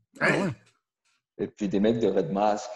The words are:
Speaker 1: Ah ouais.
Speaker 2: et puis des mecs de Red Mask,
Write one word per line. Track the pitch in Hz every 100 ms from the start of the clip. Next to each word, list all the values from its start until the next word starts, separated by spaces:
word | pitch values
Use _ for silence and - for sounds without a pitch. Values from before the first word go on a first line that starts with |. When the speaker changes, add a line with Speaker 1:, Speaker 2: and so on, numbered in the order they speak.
| _ -
Speaker 1:
Ah | 143
ouais. | - 190 120 _ _ _ _ _ _ _ -
Speaker 2:
et | 98
puis | - 101
des | 98
mecs | 107 120
de | 107
Red | 98 85
Mask, | 98 107 107 -